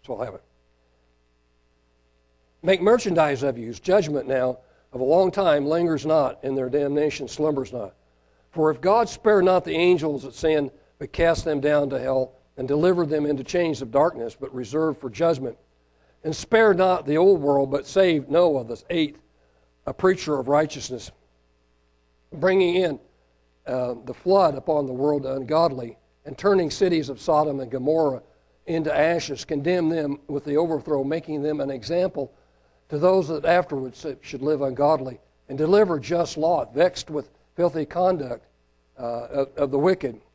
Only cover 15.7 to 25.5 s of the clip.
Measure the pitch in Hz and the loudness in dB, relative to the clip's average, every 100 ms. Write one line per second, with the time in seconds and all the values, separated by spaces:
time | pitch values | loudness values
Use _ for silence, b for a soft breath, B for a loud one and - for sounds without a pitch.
15.7 | _ _ _ _ _ 160 156 - 220 220 | _ _ _ _ _ -8 -8 0 4 6
16.7 | 180 185 180 139 151 185 185 143 139 135 | 4 4 2 0 4 6 4 4 2 2
17.7 | 139 135 190 190 156 131 156 175 143 113 | -2 -2 2 4 2 2 2 4 2 -4
18.7 | 113 - 175 151 - _ _ _ _ _ | -12 -6 -2 -2 -4 _ _ _ _ _
19.7 | _ - 131 185 185 - 143 123 143 156 | _ -12 0 0 0 -2 -4 2 2 0
20.7 | 147 123 123 - _ _ _ _ _ _ | -6 -12 -12 -14 _ _ _ _ _ _
21.7 | _ _ _ _ _ _ 156 175 190 180 | _ _ _ _ _ _ -2 2 4 2
22.7 | 175 180 139 _ _ _ _ _ _ - | 2 0 -2 _ _ _ _ _ _ -8
23.7 | 127 123 120 110 123 180 196 175 139 151 | -6 -4 -8 -12 -8 2 4 4 0 -2
24.7 | 151 139 127 143 147 131 135 127 | -2 -2 -2 0 0 -2 -6 -2